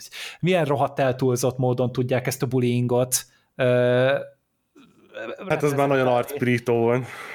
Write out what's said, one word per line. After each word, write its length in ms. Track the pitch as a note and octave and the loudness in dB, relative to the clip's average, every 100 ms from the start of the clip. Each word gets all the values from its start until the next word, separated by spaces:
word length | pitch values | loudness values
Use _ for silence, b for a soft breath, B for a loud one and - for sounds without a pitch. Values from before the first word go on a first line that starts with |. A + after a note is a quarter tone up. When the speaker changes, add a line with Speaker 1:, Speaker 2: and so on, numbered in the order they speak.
| - B B B | -20 B B B
Speaker 1:
milyen 240 | F3 F3+ | 0 2
rohadt 340 | C#3+ C#3+ C#3 C#3+ | 2 2 0 0
eltúlzott 580 | C3+ B2+ C3 B2 B2+ B2+ | 0 2 0 2 0 0
módon 340 | B2+ B2 B2 | 0 0 -2
tudják 340 | B2+ B2 B2+ B2 | -2 -2 -2 -2
ezt 160 | A#2+ | -4
a 40 | B2 | -2
bullyingot, 800 | B2+ B2 A#2+ A#2+ B2 B2+ - - b b | 0 0 0 0 0 0 -2 -6 b b
ö, 100 | - B2+ B2 B2 B2 C3 C#3 - - _ _ _ _ - _ - - A2+ - F#3+ | -2 2 2 4 4 2 0 -4 -18 _ _ _ _ -20 _ -20 -14 -12 -10 -6
Speaker 2:
Hát 140 | D#3 | -2
ez 100 | D3 | -2
már 160 | C#3 C#3 | 0 2
nagyon 160 | C3+ | 2
Speaker 1:
reprezentálni. 120 | B2+ A#2+ | 2 2
Speaker 2:
arcpirító 580 | A#2+ C#3+ B2 A#2+ B2 | 0 -2 0 0 2
volt. 300 | A#2 A#2 B2 A#2+ B B | 2 2 0 -2 B B